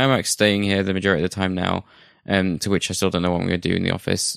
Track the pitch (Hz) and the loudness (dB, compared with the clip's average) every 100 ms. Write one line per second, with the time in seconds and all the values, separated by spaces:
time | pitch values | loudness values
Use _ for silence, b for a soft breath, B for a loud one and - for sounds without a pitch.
0 | 135 123 - - 104 101 101 98 98 95 | 4 2 0 2 2 2 0 0 0 0
1 | 98 82 90 98 95 92 92 90 - b | 2 2 0 0 -2 0 -2 -2 -6 b
2 | b b - 98 92 76 101 95 - 92 | b b -2 0 0 -2 0 -2 -2 -2
3 | 95 87 90 87 90 87 87 90 90 90 | 0 0 0 0 0 -2 0 0 0 -2
4 | - 92 - | -2 -2 -4